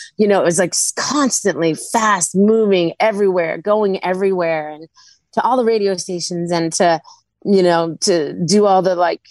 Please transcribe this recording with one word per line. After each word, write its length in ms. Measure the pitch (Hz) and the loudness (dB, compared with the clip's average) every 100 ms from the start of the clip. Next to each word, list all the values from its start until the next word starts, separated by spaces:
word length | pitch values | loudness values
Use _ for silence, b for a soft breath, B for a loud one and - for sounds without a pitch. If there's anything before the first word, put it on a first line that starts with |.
| B - | B -2
you 120 | 214 | 2
know, 120 | 196 | 2
it 40 | |
was, 160 | 147 170 | 2 0
like, 120 | 180 | -2
s-, 200 | - - - | -2 -6 -6
constantly 760 | - 277 269 - 196 143 165 | -4 0 0 0 -2 0 -2
fast 640 | 156 - 233 220 202 170 185 | -2 -4 -2 0 0 -2 2
moving 560 | 208 226 214 190 170 - | 2 4 2 2 0 0
everywhere, 580 | 220 202 202 180 165 - | -2 2 0 0 -2 -4
going 440 | 170 208 208 190 | -2 0 0 -2
everywhere, 640 | 175 185 196 190 165 160 151 | -2 -2 0 0 -2 -2 -6
and 180 | 151 165 _ b b _ | -12 -20 _ b b _
to 100 | - | -4
all 140 | 220 254 | 0 0
the 80 | |
radio 320 | 226 226 202 185 | 2 0 0 -4
stations, 560 | - 175 165 175 170 | -6 -8 -6 -6 -2
and 200 | 170 165 | -2 -2
to, 260 | 165 175 160 B B B _ | 0 2 0 B B B _
you 200 | - 196 | 0 2
know, 320 | 175 170 165 156 | 4 2 0 -4
to 300 | - 175 143 180 170 | 0 0 -2 -4 0
do 180 | 208 208 | 2 4
all 140 | 190 | 4
the, 140 | 185 | 2
like, 280 | 175 175 165 _ | 0 0 -2 _